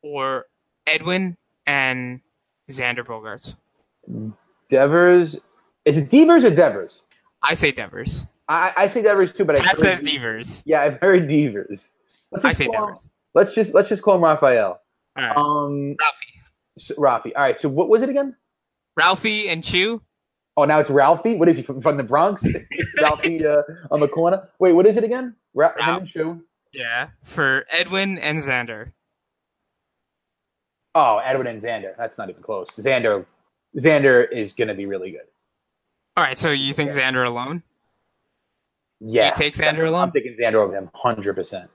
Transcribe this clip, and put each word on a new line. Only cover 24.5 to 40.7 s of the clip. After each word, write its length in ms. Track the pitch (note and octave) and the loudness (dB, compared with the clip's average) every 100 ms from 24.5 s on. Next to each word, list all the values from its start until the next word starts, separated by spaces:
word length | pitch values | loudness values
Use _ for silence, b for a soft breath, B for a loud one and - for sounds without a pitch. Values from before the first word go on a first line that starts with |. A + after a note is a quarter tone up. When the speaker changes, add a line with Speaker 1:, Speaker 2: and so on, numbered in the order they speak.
| _ | _
Speaker 2:
Wait, 140 | F#3 | 4
what 120 | E3+ G3 | 6 6
is 120 | G#3+ | 4
it 60 | |
again? 320 | A3+ B3 B3+ A3+ _ | -2 -4 -8 -16 _
Ra- 200 | - D#3 - | 0 0 0
Speaker 1:
Ralph. 100 | A#2+ | -2
Speaker 2:
him 100 | C3+ | -2
and 100 | F#3 | -6
Chu? 340 | E3 D#3+ E3+ _ _ _ | -8 -8 -8 _ _ _
Speaker 1:
Yeah, 380 | C3 A#2 A#2 C3+ _ | -14 -8 -6 -8 _
for 420 | _ - C#3 C3 - | _ -4 0 0 -2
Edwin 480 | E3 F3 F#3+ G3 F#3 | -4 -2 -2 -4 -4
and 220 | D3+ D#3 | -4 -4
Xander. 520 | C#3 B2+ A#2+ A2 A#2 _ _ _ _ _ _ _ _ _ _ _ _ _ _ _ _ _ _ _ _ D#3+ | -4 -4 -4 -12 -16 _ _ _ _ _ _ _ _ _ _ _ _ _ _ _ _ _ _ _ _ 2
Speaker 2:
Oh, 220 | C#3 A2 | 2 2
Edwin 300 | B2+ C3 B2+ | 0 -4 -4
and 120 | A2 | -8
Xander. 380 | A2 A2+ F#2+ F#2 | -10 -8 -10 -10
That's 220 | A#2 - | -12 -10
not 100 | G2+ | -14
even 140 | - | -14
close. 260 | - G#2 F2+ - | -10 -10 -10 -6
Xander, 480 | A2+ C3 A#2 G2+ F2+ _ _ _ _ - | -2 0 2 -2 -4 _ _ _ _ 0
Xander 560 | C3+ D3+ C#3 B2 A#2+ | 2 4 6 6 4
is 220 | B2 G#2 | -2 -8
gonna 220 | - A2+ G2 | -4 -4 -4
be 100 | G2+ | -8
really 240 | G2 F#2 | -8 -10
good. 160 | - - _ _ _ _ _ _ _ _ - | -14 -20 _ _ _ _ _ _ _ _ -2
Speaker 1:
All 80 | |
right, 140 | D3+ C3 | -2 -2
so 140 | E3 | -2
you 200 | C#3+ C3+ | -2 -4
think 180 | C#3 D3 | -4 -4
Speaker 2:
Yeah. 200 | C#3 C3 | -2 -2
Speaker 1:
Xander 140 | B2+ B2 | 0 -2
alone? 380 | A#2+ B2+ E3+ _ _ _ _ _ _ _ _ _ _ _ _ _ _ | -4 -8 -10 _ _ _ _ _ _ _ _ _ _ _ _ _ _
Speaker 2:
Yeah. 300 | A2 A2+ G2+ | -4 2 2
Speaker 1:
You 40 | |
take 220 | - D3 - | 2 -4 0
Xander 320 | D#3 D#3 D#3+ | -2 0 -2
alone? 160 | E3 | 0
Speaker 2:
I'm 80 | F3+ | 0
taking 240 | D3 B2+ A2+ | -2 -4 -4
Xander 240 | A#2 A2 | 0 2
over 120 | G2+ | 0